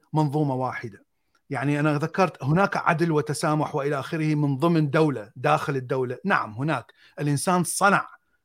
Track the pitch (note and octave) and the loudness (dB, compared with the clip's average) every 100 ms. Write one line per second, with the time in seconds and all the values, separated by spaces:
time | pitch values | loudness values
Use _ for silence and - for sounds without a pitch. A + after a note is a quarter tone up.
0 | _ D#3 D3+ D3 D3 C3 B2+ A2 A#2+ G2 | _ 0 0 0 -2 -2 -4 -6 -10 -14
1 | _ _ _ _ - C3+ C3+ D3 D3+ D3 | _ _ _ _ -10 -4 -2 0 2 0
2 | D#3 - F#3 - C3 E3 G3 G3+ - D#3+ | 0 0 0 0 0 2 2 0 0 0
3 | E3+ D3+ D3 C#3+ D#3+ D3+ D3 D3+ C#3 C#3+ | 2 0 -2 -2 -2 0 -2 -2 -4 -4
4 | B2+ E3 D#3 D3+ D3 C3+ E3 E3 D3+ D#3 | -4 -2 0 2 0 2 2 2 2 4
5 | D#3 B2 G#2 - D3 D3+ - C#3 B2+ C3+ | 2 0 -8 -4 0 0 0 -4 -4 -4
6 | B2 B2 F#3+ E3 A2+ G#2+ D3 C3+ - _ | -4 -6 -2 0 -2 -4 -2 -4 -6 _
7 | _ - D3 C#3+ - F3+ E3+ - F#3+ F#3 | _ -6 -2 0 2 2 0 2 4 4
8 | - - _ _ | 0 -10 _ _